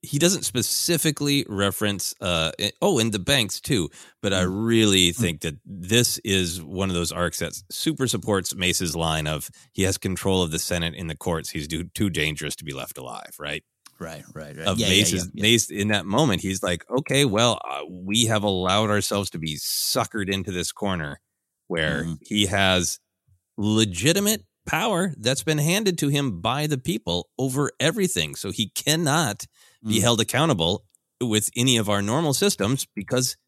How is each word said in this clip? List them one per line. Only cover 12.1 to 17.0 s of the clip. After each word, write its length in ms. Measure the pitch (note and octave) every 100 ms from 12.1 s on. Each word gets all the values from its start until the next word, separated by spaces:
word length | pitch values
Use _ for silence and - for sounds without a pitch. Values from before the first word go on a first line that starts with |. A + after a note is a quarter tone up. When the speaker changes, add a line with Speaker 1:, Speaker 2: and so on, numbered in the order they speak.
| D#2+ D2+ D2+ D2+ -
Speaker 1:
to 80 | D#2
be 80 |
left 240 | C2+ B1+ -
alive, 380 | B1+ G#1 G1+ -
right? 260 | D2 D#2 _ _ - _
Speaker 2:
Right, 240 | E2 D#2 -
right, 240 | D#2 D2+ D2
right. 80 | E2
Speaker 1:
Of 140 | G2+
Speaker 2:
Yeah, 80 | G#2+
yeah, 60 |
Speaker 1:
Mace's, 200 | F#2+ F#2 F#2+ F2
Speaker 2:
yeah, 60 | -
yeah. 60 |
Speaker 1:
Mace 260 | G#2 A#2 -
in 180 | G2 G#2
that 160 | G#2 F2
moment, 340 | G#2+ D3+ F2+
he's 220 | G2 F#2+
like, 200 | F#2+ F2 -
"Okay, 340 | B2+